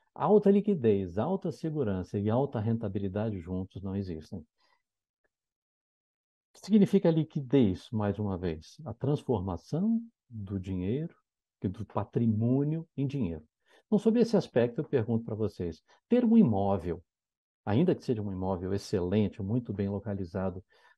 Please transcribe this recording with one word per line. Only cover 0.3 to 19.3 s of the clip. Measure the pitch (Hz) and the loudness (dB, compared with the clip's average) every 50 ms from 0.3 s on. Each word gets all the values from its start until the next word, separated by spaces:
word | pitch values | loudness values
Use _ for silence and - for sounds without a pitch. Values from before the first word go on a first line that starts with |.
| 208 208 208 202 | 4 4 6 6
liquidez, | 202 202 196 208 202 160 117 110 104 98 95 90 82 104 | 4 4 2 2 0 2 2 2 2 2 0 -2 -4 -4
alta | 113 160 190 190 - 175 | -2 -2 -2 -4 -4 -6
segurança | - - - 160 151 151 135 104 95 92 90 - - 104 | -8 -6 -6 -6 -4 -2 -2 -2 -2 -2 -4 -4 -6 -4
e | 101 107 | -2 0
alta | 110 123 139 - - 120 | 0 0 0 -2 -2 -4
rentabilidade | 104 117 113 113 117 101 95 107 101 98 92 104 107 117 104 92 | -2 -2 -2 -2 -4 -4 -6 -4 -6 -4 -4 -4 -4 -4 -6 -8
juntos | 80 92 92 92 95 - - 101 92 | -8 -6 -6 -6 -6 -8 -10 -10 -8
não | 98 95 | -6 -6
existem. | 101 98 92 82 78 78 - - 87 | -6 -6 -6 -8 -10 -10 -12 -14 -14
O | - - _ _ _ _ _ _ _ _ _ _ _ _ _ _ _ _ _ _ _ _ _ _ _ _ _ _ _ _ _ _ _ _ _ _ _ _ _ _ _ _ _ | -14 -18 _ _ _ _ _ _ _ _ _ _ _ _ _ _ _ _ _ _ _ _ _ _ _ _ _ _ _ _ _ _ _ _ _ _ _ _ _ _ _ _ _
que | - - | -20 -4
significa | - 208 214 196 - - 196 - 170 | 2 4 4 4 6 4 4 4 4
liquidez, | 160 160 151 - - 156 139 120 143 139 120 98 92 90 - - | 2 2 0 -2 -4 -6 -4 2 4 4 4 4 2 -2 -6 -6
mais | 113 107 104 101 95 - | -4 -2 -2 -2 -2 -2
uma | 107 101 95 85 | -2 -4 -4 -4
vez? | 90 87 80 78 80 - - - 151 | -4 -4 -6 -6 -10 -16 -20 -14 -12
A | 110 113 | -12 -8
transformação | - - 131 151 143 - - 123 98 92 98 87 85 - - - 156 196 226 226 226 233 233 - _ _ _ | -6 -2 -2 -2 -2 -2 -2 -2 -2 -2 -4 -6 -8 -8 -6 -4 -2 0 0 0 -2 -2 -6 -14 _ _ _
do | 120 110 101 95 101 98 | -12 -12 -8 -6 -6 -6
dinheiro, | 92 98 95 92 90 98 117 143 160 170 - _ _ _ _ _ _ _ _ _ | -6 -4 -4 -4 -2 -2 -2 -4 -4 -8 -10 _ _ _ _ _ _ _ _ _
do | - 104 95 - 104 | -6 -6 -6 -6 -10
patrimônio | - - 110 101 - - 139 120 113 107 107 113 120 127 135 143 147 156 165 160 - _ | -8 -6 -6 -6 -4 -2 0 2 2 2 2 2 2 2 2 2 0 -2 -4 -6 -8 _
em | 135 139 | -4 -4
dinheiro. | 131 131 143 113 85 82 78 - _ _ _ _ _ _ _ _ | -4 -2 -4 -4 -4 -4 -8 -12 _ _ _ _ _ _ _ _
Então, | _ 214 202 | _ 0 2
sob | - 226 214 240 | 2 4 4 4
esse | 226 233 - | 4 4 4
aspecto, | 190 - - - 127 117 123 117 - | 2 0 2 2 2 2 2 0 -4
eu | 151 | -6
pergunto | - - 127 107 123 117 113 117 | 0 0 0 0 2 0 -2 -2
pra | - 110 | -4 -4
vocês: | 104 110 98 - - 92 85 80 - _ _ _ _ _ _ | -2 -2 -4 -4 -4 -6 -6 -6 -10 _ _ _ _ _ _
ter | 233 247 247 | 2 2 4
um | 220 226 233 | 6 8 8
imóvel, | 202 131 104 95 101 98 98 95 80 87 80 82 - _ _ _ _ _ _ _ _ _ _ _ _ | 8 8 6 2 2 2 0 0 0 -4 -6 -6 -8 _ _ _ _ _ _ _ _ _ _ _ _
ainda | 107 101 123 175 180 156 | 0 2 4 4 4 2
que | - - | 0 -2
seja | - 123 107 | -4 -4 -2
um | 104 104 | -2 -4
imóvel | 95 90 95 95 98 85 92 92 98 | -6 -4 -2 -2 -2 -2 -2 -2 -2
excelente, | 98 - - - 95 87 90 98 107 104 92 | -4 -2 -2 -2 -2 0 2 2 2 2 2